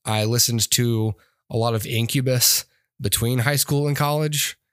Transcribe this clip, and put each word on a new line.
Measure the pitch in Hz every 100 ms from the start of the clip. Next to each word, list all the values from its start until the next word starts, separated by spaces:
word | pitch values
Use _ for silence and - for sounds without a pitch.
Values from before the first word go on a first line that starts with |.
| -
I | 110 107
listened | 117 - 117 -
to | - 120 113 110 104 _ _ -
a | 113
lot | 117 113
of | 101
Incubus | 113 117 143 131 127 - - - _ _ -
between | 101 - 117 127
high | 120 143
school | - 143 147
and | 143
college, | 147 151 151 151 - - _